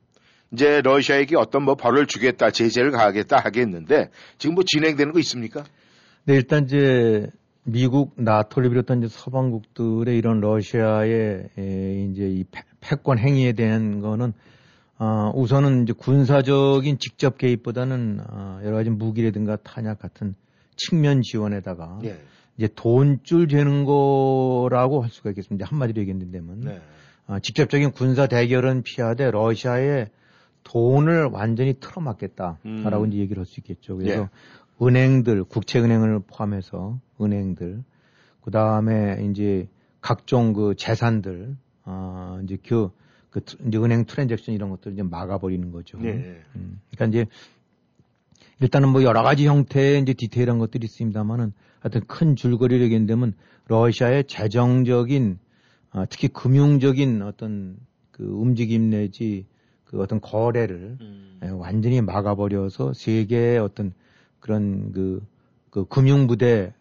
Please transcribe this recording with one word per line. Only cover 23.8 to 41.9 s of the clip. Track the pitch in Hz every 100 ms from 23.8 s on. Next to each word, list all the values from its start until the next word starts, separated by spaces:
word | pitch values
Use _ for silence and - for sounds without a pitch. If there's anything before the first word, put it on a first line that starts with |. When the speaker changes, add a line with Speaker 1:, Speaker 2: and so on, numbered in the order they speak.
| 139
Speaker 2:
거라고 | 143 139 139 135 135 131 127 127 123 127 139
할 | 117
수가 | - 107
있겠습니다. | 98 95 101 95
한마디로 | 151 123 110
얘기한다면. | 98 95 90 92 82 101
Speaker 1:
네. | 123 95 78 - - _ -
Speaker 2:
어, | 98
직접적인 | - 110 139 143 143
군사 | - 131 127 135
대결은 | 120 120 127 131 131
피하되 | - - 117 117 131
러시아에 | 104 113 110 127 123 139 143 107 _ _ _ _ _
돈을 | - 117 120 139 151 170 143
완전히 | 98 110 117 135 135
틀어막겠다라고 | - - 147 104 98 - 90 80 110
Speaker 1:
음. | 110 110 104 107
Speaker 2:
이제 | 101
얘기를 | 98 95
할 | 92
수 | -
있겠죠. | - 87 - 92
그래서 | 95 104
Speaker 1:
예. | 98 - - - _ _ 123
Speaker 2:
은행들, | 127 131 131 117 104 92
국채은행을 | 113 - 123 117 113 110 107 98
포함해서 | - 104 101 92 90 95 127 - -
은행들, | 104 101 95 85 87 104 131 _ _ _ _ _
그다음에 | - 107 110 107 107 110 101 98 104
이제 | 101 104 95 92 _ _ _
각종 | - 117 - 123 117
그 | 104 104 95
재산들, | - 113 117 113 95 90 113 139 _ _
어, | -